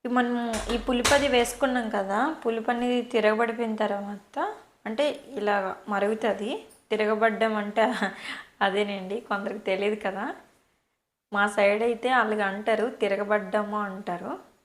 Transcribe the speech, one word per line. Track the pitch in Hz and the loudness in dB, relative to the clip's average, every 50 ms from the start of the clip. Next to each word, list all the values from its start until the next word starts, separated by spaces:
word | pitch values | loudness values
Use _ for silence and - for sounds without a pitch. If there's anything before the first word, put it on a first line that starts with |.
| _ | _
ఇవి | 247 | 0
మనము | 247 247 247 240 240 240 233 233 226 214 - - 240 | 2 2 2 2 0 -2 -2 -2 -2 -2 -2 -2 -2
ఈ | 233 | -2
పులుపు | - - 247 240 240 - 285 | 0 0 0 2 4 4 4
అది | 285 277 285 | 4 4 4
వేసుకున్నాం | 247 240 240 233 - - - 262 254 254 233 220 | 4 4 2 2 0 -2 0 0 2 0 0 0
కదా, | 220 208 196 190 196 214 254 311 320 - - | -2 -2 -2 0 0 0 0 0 -2 -2 -4
పులుపు | 233 226 226 220 233 | -2 -2 -2 -2 -2
అనేది | 240 233 247 247 247 247 240 | -2 0 0 0 0 0 0
తిరగబడిపోయిన | 247 - 226 214 214 220 214 233 233 226 226 240 220 214 | 0 0 2 4 4 4 4 2 0 0 -2 -4 -4 -2
తర్వాత, | 214 214 202 202 202 202 202 208 196 - _ - 277 330 415 440 - - - _ _ _ | -2 0 -2 0 -4 -4 -8 -10 -12 -14 _ -6 -4 -4 -4 -4 -10 -16 -20 _ _ _
అంటే | 214 220 220 285 294 - - - - 262 | -8 -2 0 0 0 0 -4 -10 -10 -8
ఇలా | 247 208 208 208 202 190 190 - - - - | -4 0 2 2 2 0 -2 -6 -8 -6 -4
మరుగుతుంది. | 208 196 202 208 220 220 - 233 196 196 208 214 294 440 - - - _ _ _ | 0 0 2 2 0 0 0 0 0 0 -2 -4 -6 -6 -8 -14 -20 _ _ _
తిరగబడ్డం | 220 208 214 208 220 214 226 226 214 196 220 220 220 | -2 0 2 2 2 4 4 2 2 2 0 0 0
అంటే | 214 202 208 208 240 220 240 233 208 214 190 - - - | -2 -4 -2 0 2 2 2 2 0 -2 -4 -4 -8 -12
<laughs> | - - - - - _ _ 208 | -12 -12 -12 -14 -18 _ _ 0
అదేనండి, | 202 190 202 208 202 202 196 185 185 196 233 | 0 2 0 -2 -2 -4 -6 -6 -6 -6 -8
కొందరికి | - - 214 196 202 196 190 214 | -4 -4 -4 -4 -2 -4 -6 -6
తెలియదు | - 196 190 190 202 208 214 214 - | -2 -2 -2 0 0 -2 -2 -2 -4
కదా. | 202 190 190 214 285 381 - - _ _ _ _ _ _ _ _ _ _ _ _ _ _ _ _ _ - | -6 -4 -4 -6 -6 -8 -10 -16 _ _ _ _ _ _ _ _ _ _ _ _ _ _ _ _ _ 0
మా | 202 202 | 2 2
సైడ్ | 214 214 - 202 202 208 214 226 | 2 4 4 6 6 6 4 2
అయితే | 240 240 226 - 247 | 0 0 0 0 2
అలాగ | 262 254 226 214 214 214 202 | 4 4 4 2 2 0 0
అంటారు, | 196 190 202 214 233 220 202 208 254 | -2 -2 -2 0 0 2 2 2 -2
తిరగబడ్డము | 254 - - 202 196 190 202 202 208 208 196 185 190 214 208 208 208 | 0 -2 0 0 0 0 0 2 2 0 0 0 0 0 0 0 -2
అంటారు. | 208 208 202 190 190 208 - 175 175 185 226 302 381 - - _ _ _ | -4 -4 -4 -8 -10 -8 -8 -8 -6 -6 -8 -10 -10 -12 -20 _ _ _